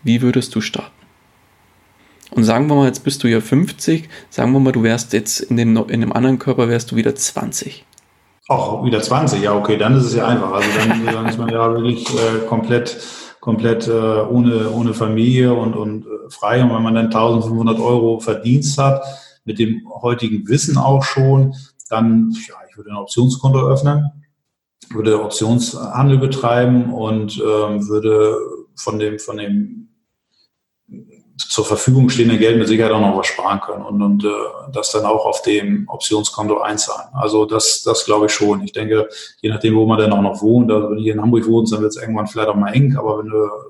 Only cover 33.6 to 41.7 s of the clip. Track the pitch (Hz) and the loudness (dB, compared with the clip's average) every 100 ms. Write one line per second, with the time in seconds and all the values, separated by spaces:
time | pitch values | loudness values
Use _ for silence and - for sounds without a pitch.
33.6 | - 98 101 101 101 101 104 104 107 - | -6 -10 -6 -2 0 2 0 -4 -8 -10
34.6 | 139 127 104 110 107 110 107 - - 104 | -10 -6 -2 -2 0 0 0 -2 0 0
35.6 | 101 101 101 98 - 107 107 - 104 104 | 0 -2 -4 -8 -2 -2 -2 -6 -2 -2
36.6 | 107 107 - 107 - - 107 110 107 110 | -2 -4 -4 -6 -10 -6 0 0 2 0
37.6 | - - 110 113 - 107 107 - 104 101 | 0 -2 0 -2 2 2 2 2 0 0
38.6 | 98 110 107 110 107 - - _ 110 107 | -4 -8 0 0 0 -8 -20 _ -4 0
39.6 | 113 110 110 127 107 101 98 95 104 123 | 2 4 4 4 4 2 0 0 4 4
40.6 | 113 107 104 107 110 107 110 117 110 113 | 4 2 0 -2 -2 0 2 2 4 2
41.6 | 110 | 2